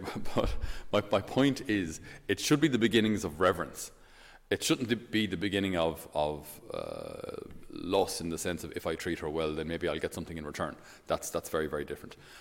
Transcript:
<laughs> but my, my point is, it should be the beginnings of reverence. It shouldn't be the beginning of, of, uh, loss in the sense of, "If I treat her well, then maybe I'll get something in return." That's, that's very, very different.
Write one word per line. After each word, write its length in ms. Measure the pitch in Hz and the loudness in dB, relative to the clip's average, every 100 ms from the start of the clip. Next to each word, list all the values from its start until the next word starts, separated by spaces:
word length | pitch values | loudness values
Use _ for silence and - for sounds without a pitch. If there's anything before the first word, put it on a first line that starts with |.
| 90 - | -4 -2
<laughs> 180 | - | 0
but 200 | - 113 - - - - | 2 2 2 0 -2 0
my, 100 | 104 101 | 0 4
my 80 | 101 | 0
point 480 | 143 - 139 127 - | 2 4 4 4 0
is, 320 | 107 85 78 - - - | 0 0 -6 -12 -8 -2
it 120 | 98 | 0
should 200 | - 151 | 4 4
be 80 | 160 | 6
the 100 | 123 | 4
beginnings 460 | 110 110 107 104 | 4 6 4 2
of 160 | 87 73 | -2 4
reverence. 500 | 90 87 73 - - - - - - - - | 4 4 0 -8 -14 -16 -20 -20 -20 -20 -2
It 120 | 101 | 0
shouldn't 480 | - 151 120 113 - | 2 2 2 -2 0
be 160 | 110 107 | 0 0
the 100 | 90 | 0
beginning 400 | 101 98 98 92 | 0 2 2 4
of, 300 | 82 76 - | 2 0 -4
of, 340 | - 76 76 71 - - | 0 0 0 -8 -16 -10
uh, 760 | 50 50 50 50 50 50 50 - - - | -8 -6 -8 -10 -10 -10 -10 -10 -12 -12
loss 500 | - 50 98 92 - | -10 0 2 2 0
in 80 | 85 | -4
the 100 | 80 | -2
sense 240 | 95 85 | -2 -4
of, 100 | 87 - | -6 -6
"If 100 | 87 | -4
I 80 | |
treat 240 | 82 - 82 | -2 -2 -4
her 100 | 80 | -2
well, 240 | 78 80 | 0 0
then 120 | 78 78 | -2 -2
maybe 220 | 82 85 | -2 -2
I'll 100 | 78 | -2
get 160 | 80 | -4
something 220 | - 82 82 | -6 -8 -8
in 100 | 73 | -8
return." 300 | 73 82 - - - - | -4 -4 -6 -16 -14 -2
That's, 240 | 80 - | -2 -2
that's 180 | 82 - | -4 -2
very, 180 | 82 78 | 0 0
very 180 | 76 | -2
different. 320 | 73 - - - - - | -4 -8 -10 -18 -20 -20